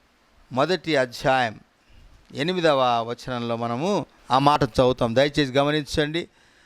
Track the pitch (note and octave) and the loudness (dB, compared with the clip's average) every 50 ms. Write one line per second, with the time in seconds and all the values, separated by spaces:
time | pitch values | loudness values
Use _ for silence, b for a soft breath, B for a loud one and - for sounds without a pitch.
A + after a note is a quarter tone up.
0 | _ _ _ _ _ _ _ _ _ _ - A#2+ C#3+ D#3 F#3 F3 D3 E3+ D#3 C#3 | _ _ _ _ _ _ _ _ _ _ -2 0 0 2 0 -2 -2 0 0 0
1 | C3 B2+ A#2 - - D3 C3 C3 B2+ A2+ G#2 - - _ _ _ _ _ - - | 0 0 -4 -2 0 2 2 2 2 0 -4 -8 -16 _ _ _ _ _ -20 -20
2 | - - - - _ - - A#2+ C#3 E3 F#3 F#3 E3 D#3+ D3 C3+ C3 B2 A#2+ A#2 | -20 -20 -20 -20 _ -14 -8 -6 -4 -4 -2 0 2 2 4 4 2 2 2 0
3 | A2+ A2+ A#2+ - - - B2+ A#2+ A#2 A#2 A#2 A#2 A#2 A#2 A#2 A#2+ D3 F#3 G#3 F3+ | -2 -4 -8 -10 -8 -8 -6 -6 -4 -4 -4 -4 -4 -4 -4 -4 -2 -2 -2 -2
4 | C3+ - _ _ _ - A#2+ C3 C#3 C#3+ D3 D3 D3 C3+ - - C3 B2+ B2+ - | -4 -6 _ _ _ 0 0 2 4 4 2 2 0 0 2 2 2 2 2 0
5 | C3 A#2 A2+ B2 C#3 D3+ C#3+ D3+ D3 C3 B2 C#3 C#3 D3 D3 D#3 D3 - - D#3+ | -2 0 2 2 2 2 2 0 -2 0 0 0 0 0 0 -2 -4 -4 -2 -2
6 | D3+ D3 D#3 E3 E3+ - b b b b b b b | -2 -2 -2 -6 -8 -8 b b b b b b b